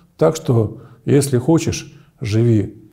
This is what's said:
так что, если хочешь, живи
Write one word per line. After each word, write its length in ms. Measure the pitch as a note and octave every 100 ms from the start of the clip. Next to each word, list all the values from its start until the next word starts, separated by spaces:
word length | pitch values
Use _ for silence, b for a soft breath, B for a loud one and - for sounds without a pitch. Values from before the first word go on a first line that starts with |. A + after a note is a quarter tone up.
| B -
так 200 | D#3 D#3+
что, 440 | - A#2+ G#2 B B B
если 320 | - C3+ C#3 A#2+
хочешь, 560 | A#2+ D#3+ C#3 - - B B _
живи 600 | A2 G#2+ A#2+ A2 F#2+ - -